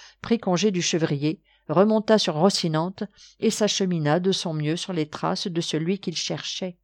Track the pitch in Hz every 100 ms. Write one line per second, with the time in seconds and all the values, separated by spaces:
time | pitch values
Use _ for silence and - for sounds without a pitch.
0 | - _ - 233 - 175 208 180 156 175
1 | 156 147 147 - _ _ - 156 214 220
2 | 214 214 - 151 190 - 170 156 175 -
3 | 202 _ - _ 226 - 208 - 190 170
4 | 147 160 185 185 185 156 151 170 - 175
5 | 151 - 160 - 208 165 170 151 165 196
6 | - 160 - 160 - - 185 180